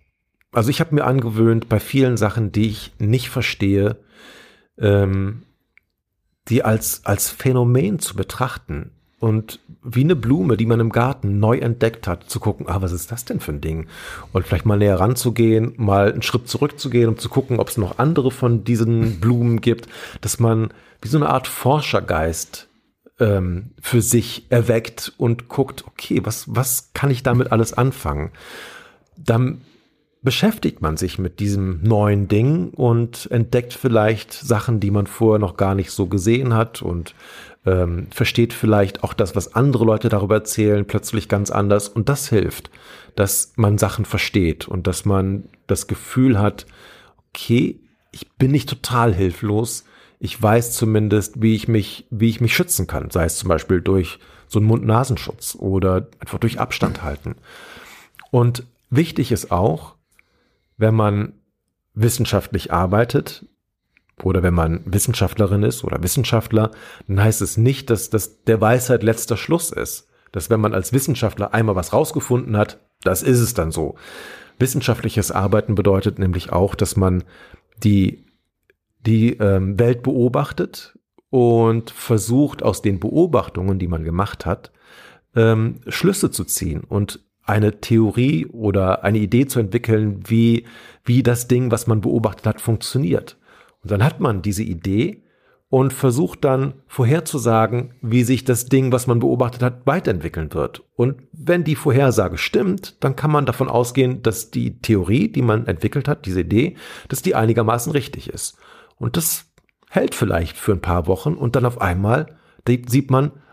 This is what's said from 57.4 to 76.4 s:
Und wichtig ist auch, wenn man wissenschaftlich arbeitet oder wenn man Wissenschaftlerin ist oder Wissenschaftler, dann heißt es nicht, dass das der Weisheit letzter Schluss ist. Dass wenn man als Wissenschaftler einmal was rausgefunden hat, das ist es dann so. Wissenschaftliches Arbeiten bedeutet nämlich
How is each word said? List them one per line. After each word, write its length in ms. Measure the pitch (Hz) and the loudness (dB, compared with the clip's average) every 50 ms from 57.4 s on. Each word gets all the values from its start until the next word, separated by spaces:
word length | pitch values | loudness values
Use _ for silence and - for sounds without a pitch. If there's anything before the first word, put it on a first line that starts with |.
| _ - - - - - - - - - - - - _ _ - - _ | _ -20 -20 -20 -20 -20 -20 -20 -20 -20 -20 -20 -20 _ _ -20 -10 _
Und 340 | - 123 120 120 120 120 - - _ _ _ - | 2 2 4 2 0 -2 -8 -16 _ _ _ -2
wichtig 420 | 123 131 170 165 - - 131 - 117 | 0 0 0 0 0 -4 -2 -2 -2
ist 180 | 98 - - | -4 -4 -2
auch, 460 | 98 87 92 117 156 156 - - - _ _ _ _ _ _ _ _ _ _ _ _ _ _ _ _ | -2 0 0 0 -2 -2 -8 -14 -20 _ _ _ _ _ _ _ _ _ _ _ _ _ _ _ _
wenn 180 | - 110 110 110 | 0 2 2 4
man 400 | 110 107 104 101 101 104 - - _ _ _ _ _ _ _ _ _ _ _ - | 4 2 2 2 0 -2 -4 -8 _ _ _ _ _ _ _ _ _ _ _ -4
wissenschaftlich 800 | 107 107 120 - - 120 - - 101 - - - 95 - - - | 0 0 0 2 0 -2 0 0 -2 -2 -2 -6 -6 -6 -2 -2
arbeitet 760 | 87 90 92 92 107 120 120 - 123 - - - - - - _ _ _ _ _ _ _ _ _ _ _ _ _ - - | -2 0 2 2 2 2 2 0 -2 -2 -4 -10 -18 -20 -20 _ _ _ _ _ _ _ _ _ _ _ _ _ -6 -2
oder 200 | 92 92 92 90 | 0 0 2 2
wenn 120 | 90 87 | 2 2
man 260 | 87 82 80 82 82 - | 2 2 0 0 -4 -4
Wissenschaftlerin 800 | - 90 101 - - 117 - 101 92 - - 107 92 101 104 104 | -2 -2 -2 0 0 0 0 0 -2 0 0 0 2 2 2 2
ist 220 | - - - - | 0 -2 -2 -6
oder 180 | - - - 82 | -6 -6 -4 -4
Wissenschaftler, 680 | 87 - - 117 - - 113 107 - - 110 110 110 - - - - - - - - | -2 -2 -2 -2 0 0 0 0 2 2 2 2 2 -2 -6 -20 -20 -20 -16 -8 -4
dann 140 | 98 95 104 | 0 2 4
heißt 200 | 110 110 - 104 | 4 2 2 -2
es 140 | 90 - | -4 0
nicht, 340 | 110 113 127 139 135 - - | 2 2 2 2 0 0 -2
dass 200 | 117 104 - - | -2 -2 -2 -2
das 340 | - 113 - - _ _ - | -4 -4 -4 -4 _ _ 0
der 160 | - 113 107 | 2 2 4
Weisheit 420 | 107 107 120 127 123 - 131 113 104 | 4 4 2 2 2 2 0 2 2
letzter 340 | 110 113 - - - 117 | 2 0 0 -2 -4 -4
Schluss 360 | 98 - - 160 170 175 - - | -4 -2 -2 -2 -2 -2 -4 -6
ist. 360 | - - - - - _ _ _ _ _ _ - | -6 -6 -6 -8 -14 _ _ _ _ _ _ -8
Dass 180 | - 95 - | -6 -2 0
wenn 100 | 113 110 | 0 2
man 140 | 107 107 107 | 2 0 0
als 180 | 95 90 - - | -2 -2 0 0
Wissenschaftler 640 | 139 135 - 131 - - 104 - - 101 104 - | -2 0 0 -2 -2 -2 -4 -2 -2 -6 -2 0
einmal 220 | 123 - 110 101 | 0 0 2 0
was 160 | 92 90 - - | 0 -2 0 0
rausgefunden 640 | 120 156 - - 151 - - 123 123 123 127 113 | 0 0 0 -2 -6 -2 0 -2 -2 0 0 0
hat, 240 | 104 104 - - - _ _ _ - - | 0 0 0 -4 -18 _ _ _ -6 -2
das 200 | 92 92 - - | -2 -2 0 2
ist 180 | 131 127 123 | 2 4 4
es 140 | 117 - - | 4 0 0
dann 160 | - 82 80 | -2 -2 -2
so. 260 | 80 82 80 69 - - - - - - - - - - - - _ - | -2 -4 -4 -6 -6 -10 -18 -20 -20 -20 -18 -18 -20 -20 -20 -12 _ -2
Wissenschaftliches 720 | - 127 - 147 - - 113 - - 113 - 117 101 - | -2 0 0 -2 0 0 0 0 0 -4 -2 -2 -2 -2
Arbeiten 440 | - - 98 98 98 107 - - 107 | 0 -2 0 2 2 2 2 0 0
bedeutet 440 | 95 98 101 98 95 92 107 - - | 2 2 2 2 2 2 0 -2 0
nämlich 340 | 98 92 87 87 | 0 0 0 -2